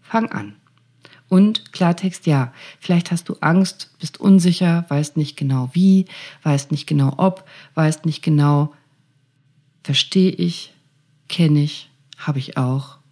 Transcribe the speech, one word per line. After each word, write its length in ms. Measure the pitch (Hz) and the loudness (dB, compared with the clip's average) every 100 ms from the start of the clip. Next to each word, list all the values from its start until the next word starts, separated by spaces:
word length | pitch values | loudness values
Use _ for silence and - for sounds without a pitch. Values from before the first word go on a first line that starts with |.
Fang 280 | _ 226 226 | _ -2 -2
an. 240 | - 104 - _ _ _ _ - _ _ | -8 -12 -18 _ _ _ _ -20 _ _
Und 420 | 185 208 220 - | 4 4 2 -10
Klartext, 540 | - 175 175 190 - - | -2 0 0 -4 -4 0
ja, 260 | 143 123 - - - | 0 0 -8 -20 -20
vielleicht 280 | - 175 170 | -2 0 0
hast 200 | 170 - | -6 -6
du 80 | - | -4
Angst, 520 | 151 175 185 - - _ | 0 2 0 -4 -20 _
bist 200 | 160 - | -14 -4
unsicher, 640 | - 190 175 170 180 170 170 | 4 6 4 2 0 0 0
weißt 260 | 143 147 - | -4 -2 -4
nicht 220 | 147 - | -6 -4
genau 320 | 139 131 123 | -2 -2 -2
wie, 360 | 170 190 190 190 - - - | 2 4 4 2 -10 -20 -8
weißt 280 | - 143 139 | -2 -2 -2
nicht 160 | 143 - | -8 -2
genau 260 | 147 135 135 | 0 0 0
ob, 320 | 190 185 - - - - | -2 -2 -16 -20 -12 -2
weißt 300 | 156 156 165 | -2 0 -6
nicht 160 | 151 | -6
genau, 520 | - 151 143 147 147 - _ _ _ _ _ _ _ _ _ _ | -2 2 2 2 -2 -6 _ _ _ _ _ _ _ _ _ _
versteh 440 | - 139 - 190 185 | -6 -4 -2 2 0
ich, 460 | - 175 170 - _ _ _ _ _ _ | 0 -6 -6 -16 _ _ _ _ _ _
kenn 260 | - 165 147 | -2 2 2
ich, 340 | 147 - - _ _ - | 0 -6 -20 _ _ -14
hab 180 | - 139 | -6 -6
ich 220 | 127 - | -6 -6
auch. 400 | 127 131 135 - _ | -4 -4 -8 -20 _